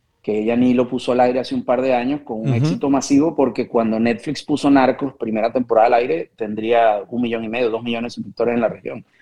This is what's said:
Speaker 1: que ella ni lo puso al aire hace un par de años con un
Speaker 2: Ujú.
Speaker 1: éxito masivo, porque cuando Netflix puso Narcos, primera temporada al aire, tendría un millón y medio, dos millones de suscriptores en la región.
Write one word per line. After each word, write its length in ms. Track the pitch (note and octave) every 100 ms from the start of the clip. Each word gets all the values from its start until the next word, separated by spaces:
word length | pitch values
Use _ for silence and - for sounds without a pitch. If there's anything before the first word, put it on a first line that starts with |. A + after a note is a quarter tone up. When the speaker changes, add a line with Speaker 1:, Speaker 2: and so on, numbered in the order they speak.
| _ _
Speaker 1:
que 180 | - G#2+
ella 160 | G#2+ A#2+
ni 200 | B2+ B2
lo 120 | B2
puso 260 | B2+ -
al 80 | B2
aire 180 | B2+ B2+
hace 160 | B2 C3
un 100 | A#2+
par 160 | B2
de 140 | C3 B2
años 260 | B2 D3
con 180 | - A2
un 80 | A2+
Speaker 2:
Ujú. 80 | A#2+
Speaker 1:
éxito 300 | D3 - C#3+
masivo, 440 | C#3 - C#3 D#3+ D#3
porque 320 | C3 G#2+ A#2+
cuando 320 | A#2+ A2+ A2
Netflix 440 | A#2 A2+ - C#3+
puso 260 | - C#3+ D3
Narcos, 460 | C#3 B2+ B2+ C#3 -
primera 320 | A2+ A2 A2+
temporada 360 | C3 A#2+ A2+ A#2
al 80 | A#2+
aire, 340 | B2+ E3 - -
tendría 680 | G#2+ G#2+ A2 A#2 A2+ G#2 F#2+
un 140 | A#2+
millón 200 | A#2+ A2+
y 60 | A2+
medio, 220 | A#2 A#2+
dos 100 | A2+
millones 320 | A#2+ A#2 A#2+
de 20 | -
suscriptores 360 | - - A#2
en 80 | A#2+
la 80 | A2
región. 340 | F#2+ - - - _